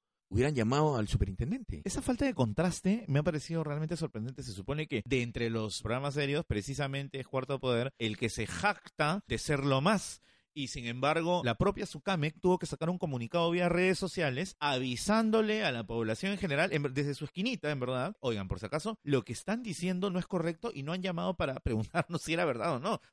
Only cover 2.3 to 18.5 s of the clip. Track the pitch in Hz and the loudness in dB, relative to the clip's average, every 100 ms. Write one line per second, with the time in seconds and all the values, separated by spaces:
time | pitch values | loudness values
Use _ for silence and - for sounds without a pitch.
2.3 | - 233 104 175 - 185 220 202 139 151 | 2 2 2 0 0 0 0 2 2 2
3.3 | 151 - 165 151 147 156 160 156 113 117 | -2 -2 -4 -2 -4 -4 -4 -4 -4 -8
4.3 | 135 127 95 92 147 156 120 117 131 120 | -8 -10 -4 -2 -2 0 -2 2 2 2
5.3 | 117 117 113 107 - 104 123 143 143 139 | 0 0 0 0 -2 -2 0 0 0 2
6.3 | 143 - 107 101 135 139 139 139 135 127 | 0 0 -2 -2 -2 -2 -4 -6 -8 -4
7.3 | 135 127 135 131 117 131 - 113 104 117 | -4 -2 0 2 2 0 0 -2 0 -2
8.3 | - 107 85 202 - - - 151 190 - | 0 -4 0 0 0 -6 0 0 0 -2
9.3 | 117 - 143 139 135 160 202 - - _ | -4 0 0 4 4 4 2 0 -10 _
10.3 | _ _ 147 131 135 117 123 139 156 165 | _ _ -8 -6 -6 -6 0 2 2 2
11.3 | 180 127 113 180 196 202 147 - 185 147 | 2 2 2 2 0 -4 -6 -2 0 0
12.3 | - 180 180 160 139 165 180 165 127 117 | 2 2 2 0 -2 -2 -2 -2 -2 -2
13.3 | 175 170 175 175 175 185 185 190 - 151 | 0 2 2 2 4 4 2 -2 -2 -2
14.3 | 127 190 - 147 131 131 123 - 220 226 | -2 -6 -2 0 2 0 -2 2 4 4
15.3 | 220 214 214 185 120 110 113 110 110 190 | 4 2 0 0 -2 -2 0 0 0 -2
16.3 | 196 196 143 180 156 143 131 143 139 147 | -2 0 2 2 2 0 0 -2 -4 -6
17.3 | 175 226 240 147 143 123 127 139 - 127 | -2 -2 -2 -2 -2 0 -2 -2 -2 -2
18.3 | 107 95 | 0 -2